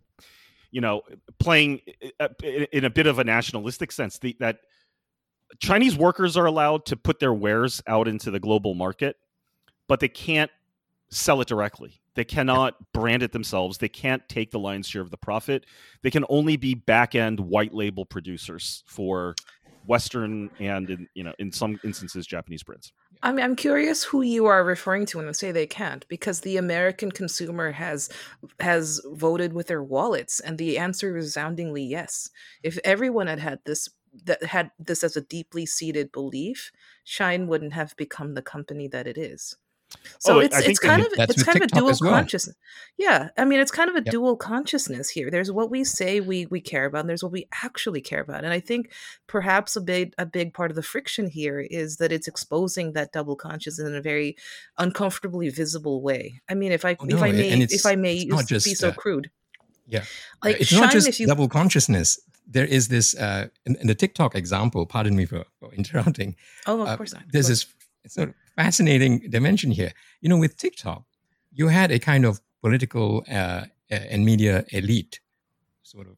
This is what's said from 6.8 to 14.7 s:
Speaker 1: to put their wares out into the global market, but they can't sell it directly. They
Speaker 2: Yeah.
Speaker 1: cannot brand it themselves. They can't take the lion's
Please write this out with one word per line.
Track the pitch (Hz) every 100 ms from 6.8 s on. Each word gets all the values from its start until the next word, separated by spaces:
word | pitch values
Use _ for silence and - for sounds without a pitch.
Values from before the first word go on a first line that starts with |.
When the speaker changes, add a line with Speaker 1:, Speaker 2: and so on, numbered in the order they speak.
| -
Speaker 1:
to | 131
put | - 160
their | 139
wares | 110 104 107 123 - -
out | 110 113
into | 104 -
the | 98
global | 104 107 101
market, | 90 90 95 143 - _ _ _ _ _ _ -
but | 135
they | 135
can't | - - 156 151 _ _ _ _ _ _
sell | - - 139
it | 123
directly. | 110 104 - 57 _ _ -
They |
Speaker 2:
Yeah. | 117
Speaker 1:
cannot | - 131 131 131 - -
brand | - 117 120
it | 123
themselves. | 117 110 98 90 95
They | 107
can't | - 131 131 -
take | - 110
the | 113
lion's | 98